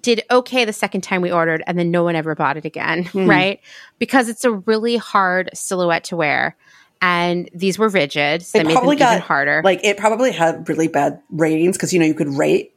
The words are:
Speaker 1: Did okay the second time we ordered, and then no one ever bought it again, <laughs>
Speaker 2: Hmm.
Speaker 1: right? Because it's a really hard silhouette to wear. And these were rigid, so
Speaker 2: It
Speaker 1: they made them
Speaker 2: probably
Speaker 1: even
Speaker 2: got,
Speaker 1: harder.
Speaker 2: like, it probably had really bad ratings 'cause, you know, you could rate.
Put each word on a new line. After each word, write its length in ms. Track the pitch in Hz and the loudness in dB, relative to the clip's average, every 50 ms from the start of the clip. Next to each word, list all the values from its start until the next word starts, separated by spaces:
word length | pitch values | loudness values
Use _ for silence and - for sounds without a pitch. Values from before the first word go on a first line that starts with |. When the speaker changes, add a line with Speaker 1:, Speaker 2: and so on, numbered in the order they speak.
Speaker 1:
Did 200 | - 240 233 214 - _ | 2 0 0 0 0 _
okay 340 | 247 247 247 - 254 254 240 | 2 2 2 0 -2 -2 0
the 80 | 214 | -2
second 280 | 208 - - 190 - 190 | -2 -4 -6 -4 -4 -6
time 180 | 175 - 196 185 | -4 -2 -2 -2
we 80 | 180 175 | 0 0
ordered, 300 | 175 170 165 165 160 160 - | 0 0 0 0 -2 -2 -4
and 120 | - 175 175 | -4 -2 0
then 120 | 175 170 | 0 2
no 140 | 170 175 170 | 2 2 2
one 120 | 175 170 | 2 0
ever 180 | 160 151 160 156 | -2 -2 -4 -2
bought 220 | - 156 135 143 | 0 0 0 0
it 80 | 156 - | -2 -8
again, 400 | 160 - 147 147 165 160 170 175 | -10 -8 -6 -4 -4 -2 -4 -4
<laughs> 80 | 170 | -4
Speaker 2:
Hmm. 160 | - 196 190 175 | -2 0 4 4
Speaker 1:
right? 320 | 165 180 185 196 196 - _ - - - - - _ _ | 4 4 2 0 -2 -6 _ -20 -20 -20 -20 -20 _ _
Because 300 | 233 - - 269 247 226 | -6 0 2 2 2 0
it's 160 | 226 - - | -4 -2 -2
a 60 | 247 | -2
really 440 | 226 196 180 - 220 220 214 240 233 | -2 0 -2 -2 0 0 0 -2 -2
hard 540 | 226 - - - 208 190 185 180 185 185 - - | -2 -4 0 0 2 2 2 2 0 -2 -4 -8
silhouette 500 | - - - 196 180 180 170 165 - - | -12 -8 -6 -2 0 0 0 0 0 -2
to 120 | - 185 | -6 -4
wear. 400 | 165 160 147 135 131 131 160 - _ _ _ - - _ _ _ _ | -2 0 0 0 0 -2 -2 -6 _ _ _ -20 -20 _ _ _ _
And 480 | - 180 180 175 175 175 175 175 175 - - | -2 0 0 0 0 0 -2 -4 -6 -8 -8
these 240 | 175 185 190 175 185 | -4 -2 -2 0 0
were 100 | 220 220 | 0 0
rigid, 540 | 190 190 147 143 - 151 143 143 151 175 | 2 0 0 0 0 -2 0 0 -2 -4
so 160 | 175 - - 220 | -6 -2 0 0
Speaker 2:
It 40 | |
Speaker 1:
they 20 | 165 | 2
made 60 | 156 | 4
them 60 | 165 254 | 2 2
Speaker 2:
probably 160 | 247 262 294 | 4 2 2
Speaker 1:
even 100 | 285 277 | 4 4
Speaker 2:
got, 140 | 240 226 190 | 2 2 0
Speaker 1:
harder. 420 | 170 - 170 139 139 143 147 151 160 | 0 -2 0 0 2 0 0 2 2
Speaker 2:
like, 160 | 196 185 180 196 | 2 2 2 0
it 120 | 208 202 | -2 0
probably 360 | 202 202 214 226 226 262 262 | 2 0 0 2 2 0 0
had 360 | 196 160 165 165 165 - 165 - | 2 2 0 0 0 -2 -4 -4
really 200 | 156 147 165 160 | 0 0 0 0
bad 320 | - 143 143 151 139 - _ _ | 2 0 0 0 -2 -6 _ _
ratings 480 | - 156 165 156 160 156 165 180 190 - | -2 0 0 2 2 2 2 0 0 -2
'cause, 140 | - 139 | -4 0
you 60 | 185 170 | 2 2
know, 60 | 165 | 2
you 80 | 156 151 | 2 2
could 140 | - 165 143 139 | 0 -2 -4 -2
rate. 400 | 139 151 151 165 175 - - _ | 0 0 2 2 0 -2 -6 _